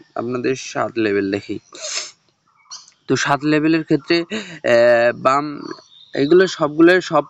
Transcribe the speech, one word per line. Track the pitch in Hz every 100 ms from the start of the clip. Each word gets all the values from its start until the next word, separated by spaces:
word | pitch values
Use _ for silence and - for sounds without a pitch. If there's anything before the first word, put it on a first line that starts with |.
| - -
আপনাদের | 117 123 127 131 -
সাত | 131 123 113 107
লেভেল | 101 98 101
দেখি। | - 101 - - 640 - - _ _ _ _ _ _ - _ _ -
তো | 131
সাত | 147 143 151
লেভেলের | 151 156 160 156
ক্ষেত্রে, | 151 - 170
আহ, | 170 220 190 160 - 120 120 117 120 117 131
বাম, | 139 147 143 - - _ _ _ -
এগুলো | 143 180 185
সবগুলো | - 156 151 170 185
সব | - 151 143